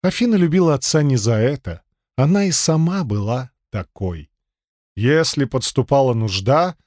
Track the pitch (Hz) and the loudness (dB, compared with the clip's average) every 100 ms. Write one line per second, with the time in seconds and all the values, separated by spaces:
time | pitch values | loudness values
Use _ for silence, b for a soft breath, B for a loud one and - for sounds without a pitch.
0 | 185 - 240 208 175 175 170 139 - 160 | -2 0 0 2 2 4 2 2 0 2
1 | 147 127 104 110 117 143 - 82 _ _ | 2 2 2 2 0 -2 -10 -12 _ _
2 | _ - 139 202 196 - - 160 165 190 | _ -2 2 2 0 0 0 2 0 -2
3 | 135 104 104 123 127 _ _ 101 87 - | -4 -4 -4 -6 -8 _ _ -10 -10 -8
4 | 95 82 73 _ _ _ _ _ _ - | -6 -6 -14 _ _ _ _ _ _ -2
5 | 117 156 156 - 135 131 - - 123 139 | 2 2 0 -2 -2 -2 -2 -2 0 2
6 | 135 117 110 95 98 147 180 165 | 2 0 -2 -2 0 0 0 -6